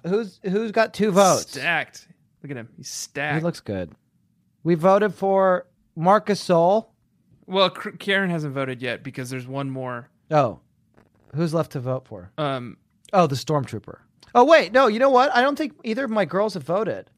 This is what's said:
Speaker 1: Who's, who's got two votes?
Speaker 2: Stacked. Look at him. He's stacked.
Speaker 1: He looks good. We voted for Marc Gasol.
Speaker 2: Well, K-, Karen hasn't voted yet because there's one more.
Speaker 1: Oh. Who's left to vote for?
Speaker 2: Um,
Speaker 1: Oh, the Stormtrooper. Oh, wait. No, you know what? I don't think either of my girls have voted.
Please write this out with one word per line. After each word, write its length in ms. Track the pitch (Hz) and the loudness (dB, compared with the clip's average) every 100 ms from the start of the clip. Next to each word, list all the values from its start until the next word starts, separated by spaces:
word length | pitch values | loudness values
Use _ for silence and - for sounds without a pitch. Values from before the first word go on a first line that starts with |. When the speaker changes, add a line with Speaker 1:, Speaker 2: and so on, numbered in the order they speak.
| 170 | -4
Speaker 1:
Who's, 340 | 208 208 _ | -4 -4 _
who's 280 | 190 202 226 | -4 -4 -2
got 220 | 226 220 | 0 0
two 180 | - 214 | 0 2
votes? 400 | 185 190 147 - | 4 4 4 -2
Speaker 2:
Stacked. 560 | 135 151 160 127 - _ _ _ _ | -6 -2 -2 -4 -12 _ _ _ _
Look 80 | 139 | -14
at 60 | 131 | -14
him. 120 | 113 - | -14 -18
He's 120 | - | -16
stacked. 480 | - - 143 151 151 | -14 -12 -8 -4 -2
Speaker 1:
He 60 | |
looks 180 | 170 - | -4 -6
good. 300 | - 98 85 - _ _ _ _ _ _ | -8 -8 -8 -14 _ _ _ _ _ _
We 120 | 160 170 | -2 2
voted 380 | 185 196 208 | 4 4 2
for 540 | - 196 190 190 180 - _ _ - | -2 0 2 2 0 -4 _ _ -4
Marc 320 | 175 208 208 | 2 2 2
Gasol. 600 | 190 - 170 170 214 - _ _ _ _ _ - | -4 0 2 4 2 -2 _ _ _ _ _ -6
Speaker 2:
Well, 220 | 190 185 | 0 0
K-, 220 | - 208 - | -2 -14 -10
Karen 320 | 202 196 190 | -2 0 0
hasn't 240 | 165 151 | -2 -4
voted 280 | 135 131 123 | -6 -6 -6
yet 220 | 123 110 | -6 -8
because 260 | 139 135 123 | -10 -12 -10
there's 180 | 131 123 | -10 -8
one 220 | 135 139 | -8 -8
more. 400 | 131 127 120 120 _ - | -8 -10 -10 -14 _ -2
Speaker 1:
Oh. 280 | 156 123 - _ _ _ _ _ _ _ 143 | 2 2 -2 _ _ _ _ _ _ _ -4
Who's 180 | 170 | -2
left 200 | 165 151 | -2 -4
to 60 | 143 | -6
vote 280 | 123 131 - | -6 -8 -10
for? 240 | 101 90 - | -20 -18 -8
Speaker 2:
Um, 400 | 143 135 120 - _ _ - | -6 -6 -10 -18 _ _ 0
Speaker 1:
Oh, 140 | 196 160 | 2 2
the 80 | 135 | 0
Stormtrooper. 640 | - 147 120 104 - - _ _ _ | -2 -4 -4 -10 -14 -20 _ _ _
Oh, 100 | 240 269 | 4 8
wait. 260 | 320 180 | 6 6
No, 140 | 247 269 | 4 4
you 120 | 220 | 4
know 100 | 269 | 4
what? 220 | 247 277 240 | 4 4 4
I 60 | |
don't 140 | 269 294 | 2 0
think 160 | 285 - | -6 -6
either 200 | 226 220 269 | -6 -4 -2
of 40 | |
my 140 | 220 170 | -2 -2
girls 300 | 185 214 185 | -2 -2 -4
have 80 | |
voted. 460 | 131 190 196 98 - | -4 -4 -2 -6 -12